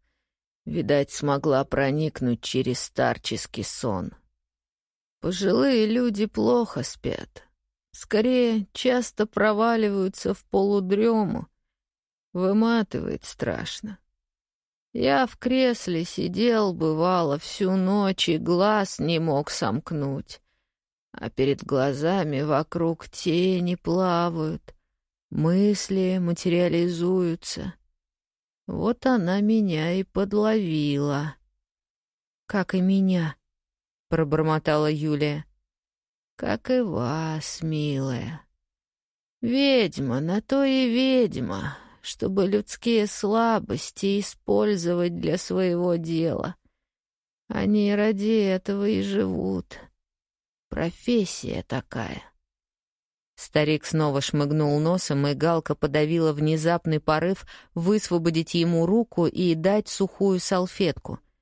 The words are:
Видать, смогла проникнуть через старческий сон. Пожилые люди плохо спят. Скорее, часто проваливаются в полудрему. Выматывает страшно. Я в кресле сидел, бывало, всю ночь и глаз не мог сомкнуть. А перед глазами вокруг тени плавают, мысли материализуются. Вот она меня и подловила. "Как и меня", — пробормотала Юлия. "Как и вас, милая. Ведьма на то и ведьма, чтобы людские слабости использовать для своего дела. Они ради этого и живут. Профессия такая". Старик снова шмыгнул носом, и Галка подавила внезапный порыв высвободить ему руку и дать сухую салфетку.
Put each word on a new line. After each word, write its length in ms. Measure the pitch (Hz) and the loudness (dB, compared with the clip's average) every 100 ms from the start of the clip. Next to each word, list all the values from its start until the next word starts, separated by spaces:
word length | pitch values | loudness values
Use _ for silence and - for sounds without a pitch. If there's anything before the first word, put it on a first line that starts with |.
| _ _ _ _ _ _ - | _ _ _ _ _ _ -8
Видать, 460 | 175 101 143 139 | -6 0 2 2
смогла 540 | - 147 139 156 135 135 | -2 0 0 2 2 2
проникнуть 760 | 135 135 147 156 - 127 117 | 0 0 0 -2 -2 -2 -2
через 380 | - 131 131 123 | -2 -2 0 -2
старческий 840 | - - 123 117 - 110 - - | -2 0 0 0 -6 -6 -6 -6
сон. 500 | 101 - 127 95 - - _ _ _ _ _ _ _ _ _ _ | -6 -4 -2 -4 -6 -12 _ _ _ _ _ _ _ _ _ _
Пожилые 680 | - 180 190 226 269 247 214 | -6 -2 0 2 4 4 2
люди 400 | 233 247 202 214 | 2 0 0 -2
плохо 580 | - 214 240 233 - | 0 2 2 0 -4
спят. 600 | 123 - - - - - - _ _ _ _ | -6 -6 -6 -6 -10 -18 -20 _ _ _ _
Скорее, 760 | - - 214 226 254 240 220 196 | -16 -2 0 2 4 2 0 -4
часто 540 | - 254 247 240 - 214 | -2 0 0 0 -2 -2
проваливаются 1080 | - 214 208 226 226 214 196 190 - 190 | 2 2 2 2 2 2 2 -2 -2 -4
в 120 | 196 - | -4 -2
полудрему. 1000 | 196 196 202 185 196 226 226 196 - - _ _ _ _ _ _ _ _ | 2 2 2 2 2 2 2 0 -2 -8 _ _ _ _ _ _ _ _
Выматывает 920 | 180 185 202 226 233 208 - 80 - - | -2 2 4 4 2 0 -4 -6 -6 -6
страшно. 720 | - - 87 - - 214 202 _ _ _ _ _ _ _ _ _ | -4 -4 -4 -6 -10 -12 -16 _ _ _ _ _ _ _ _ _
Я 340 | 240 262 277 254 | -2 2 2 0
в 100 | - | -2
кресле 680 | 254 262 254 233 - 170 175 | -2 2 2 0 -2 -2 -4
сидел, 680 | - 170 180 233 226 208 | -4 -4 0 2 2 0
бывало, 640 | 175 156 156 175 185 165 143 | 0 0 2 2 2 2 -2
всю 380 | - - 190 190 | -4 -2 0 2
ночь 540 | 185 202 196 190 - | 2 2 2 0 0
и 80 | 160 | 0
глаз 600 | - 175 202 214 196 - | 2 2 4 2 0 -2
не 200 | 151 165 | 0 0
мог 300 | 165 139 151 | 2 0 0
сомкнуть. 920 | - - 120 - 160 139 139 - - _ _ _ _ _ _ _ | -2 -2 -2 -4 -6 -4 -6 -10 -18 _ _ _ _ _ _ _
А 180 | - - | -12 -12
перед 340 | - 135 139 | -2 0 0
глазами 800 | - 139 135 135 156 190 165 139 | -2 0 0 0 0 0 0 -2
вокруг 680 | 151 147 156 175 165 165 - | 0 0 0 -2 -2 -2 -8
тени 640 | - 185 165 185 185 175 175 | -6 -2 2 2 2 0 -4
плавают, 1000 | - 170 185 170 170 165 156 170 - - _ _ _ _ _ | -2 0 2 2 0 -2 -4 -6 -12 -20 _ _ _ _ _
мысли 840 | - 156 180 208 202 - 190 185 185 | -2 2 4 4 2 0 0 0 0
материализуются. 1500 | 175 170 185 170 175 170 175 170 175 185 175 165 - - 190 - _ _ _ _ _ _ _ _ - | 0 0 0 2 2 2 0 0 0 2 0 -2 -4 -6 -8 -12 _ _ _ _ _ _ _ _ -10
Вот 380 | 165 185 247 262 | -4 -2 0 2
она 340 | 247 170 190 | 2 2 0
меня 520 | 208 220 202 156 160 | 2 2 2 0 0
и 100 | 185 | -2
подловила. 1300 | 190 - 196 202 214 220 185 156 147 143 143 143 151 139 _ _ _ _ _ _ _ _ _ _ _ | -2 -2 -2 0 2 0 0 0 0 0 0 -2 -4 -8 _ _ _ _ _ _ _ _ _ _ _
"Как 300 | 208 180 190 | -4 0 0
и 60 | |
меня", — 540 | 185 196 190 180 160 - _ _ _ _ _ _ _ | 2 4 2 2 -2 -6 _ _ _ _ _ _ _
пробормотала 800 | 160 151 156 156 156 156 151 151 | -2 0 2 2 0 2 2 2
Юлия. 540 | 156 151 151 147 147 156 _ _ _ _ _ _ _ _ - | 0 -2 0 -2 -4 -8 _ _ _ _ _ _ _ _ -10
"Как 340 | - 214 - | -4 -4 0
и 120 | 254 | 0
вас, 800 | 226 127 120 156 160 156 151 - | 0 -2 -2 -2 -4 -6 -6 -6
милая. 840 | 160 156 147 139 135 120 113 160 - _ _ _ _ _ _ _ _ _ | -4 -2 -2 -2 -2 -4 -6 -10 -16 _ _ _ _ _ _ _ _ _
Ведьма 800 | 233 254 277 262 196 - 139 120 | -2 2 4 4 2 0 -2 -2
на 220 | 156 196 | 0 -2
то 220 | - 269 | 0 0
и 240 | 277 262 254 | 2 2 2
ведьма, 920 | 233 262 262 220 - - 98 147 - - - | 2 2 4 2 0 -6 -4 -6 -8 -18 -18
чтобы 440 | - - 220 190 190 | -14 -6 -4 0 2
людские 640 | 208 208 - 233 233 208 | 0 -2 -4 0 2 0
слабости 1120 | - 196 220 233 220 220 - - - 196 196 | -2 0 2 2 0 -2 -6 -6 -4 0 0
использовать 1000 | 196 - - 202 208 202 170 175 175 175 | -2 -6 0 2 2 0 0 0 0 -2
для 200 | 165 180 | -2 -2
своего 560 | - 185 185 175 180 170 | -2 0 0 0 0 -2
дела. 600 | 165 165 165 127 - - _ _ _ _ _ _ _ _ _ | -2 -2 0 -2 -4 -8 _ _ _ _ _ _ _ _ _
Они 480 | 220 196 214 202 208 | -2 0 2 2 2
ради 440 | 214 196 208 220 | 0 0 0 2
этого 440 | 196 185 185 202 202 | 2 0 -2 -2 0
и 140 | 220 | 0
живут. 800 | 196 196 208 175 180 190 - - - _ _ _ _ _ _ _ _ | -2 -2 -2 -2 -2 -4 -6 -16 -20 _ _ _ _ _ _ _ _
Профессия 920 | - 165 - - 240 190 - - - | -6 -6 -6 0 2 2 -4 -6 -8
такая". 580 | - 139 - - 104 - - _ _ _ _ _ _ _ _ _ _ - | -6 -8 -6 -8 -8 -10 -14 _ _ _ _ _ _ _ _ _ _ -14
Старик 460 | - 156 151 156 - | -4 0 2 0 0
снова 340 | 160 151 139 | 0 2 0
шмыгнул 580 | 139 151 143 151 147 147 | 0 0 0 2 2 2
носом, 440 | 156 180 - 139 143 | 2 0 0 0 0
и 80 | |
Галка 400 | 139 151 165 - | 0 2 0 0
подавила 600 | 156 151 147 151 170 160 | -2 0 0 2 2 2
внезапный 640 | 147 156 160 160 170 165 156 | 2 0 2 2 0 0 -2
порыв 460 | - 156 170 190 - - - | 2 0 2 -2 -6 -20 -14
высвободить 800 | - 170 214 - 175 165 160 160 | -4 2 2 2 0 2 0 0
ему 320 | 175 165 165 170 | 0 2 2 2
руку 420 | 214 226 - 165 | 2 0 0 0
и 280 | - 180 160 | 2 0 2
дать 320 | 170 208 208 | 2 0 0
сухую 540 | - 196 - 196 185 | -2 -2 0 0 2
салфетку. 800 | - 190 180 - 180 139 - 104 - _ | 0 0 -2 0 -2 -2 -8 -14 -16 _